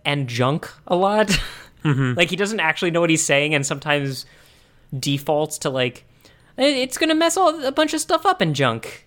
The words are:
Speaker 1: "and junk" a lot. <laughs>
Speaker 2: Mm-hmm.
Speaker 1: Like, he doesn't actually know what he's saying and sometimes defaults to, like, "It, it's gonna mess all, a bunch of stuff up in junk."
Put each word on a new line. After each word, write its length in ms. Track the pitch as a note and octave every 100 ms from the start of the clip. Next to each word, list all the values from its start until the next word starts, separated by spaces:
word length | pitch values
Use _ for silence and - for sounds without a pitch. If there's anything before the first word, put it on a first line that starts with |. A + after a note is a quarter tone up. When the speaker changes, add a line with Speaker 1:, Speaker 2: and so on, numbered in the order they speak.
| -
Speaker 1:
"and 220 | C#3+ C3
junk" 400 | A#2 B2+ D#3 - - -
a 80 | F3+
lot. 340 | G3 G#3+ G#3 F#3+ -
<laughs> 40 | - - -
Speaker 2:
Mm-hmm. 300 | D#3 C3+ C3 B2
Speaker 1:
Like, 120 | F3
he 60 | F#3
doesn't 240 | G3+ A3
actually 300 | D#3+ D#3 F3+
know 100 | E3
what 80 | E3+
he's 160 | D#3+ -
saying 280 | C#3+ D3
and 120 | D3 C#3
sometimes 600 | C#3+ D3+ D3 C#3 B2+ - - - _ _ _ _ C3+
defaults 600 | C3+ C#3 C#3+ D3+ D3+ -
to, 100 | D3+
like, 360 | C3 B2 - - _ - _ _ -
"It, 200 | C4+ C4+
it's 200 | C4 -
gonna 180 | D#4+ D#4+
mess 200 | E4 E4
all, 260 | F4+ D#4+ C4+
a 60 |
bunch 220 | C#4+ D#4
of 60 | D#4+
stuff 260 | - E4 G4
up 160 | F#4
in 120 | E3+
junk." 520 | C3+ C3 A2+ - -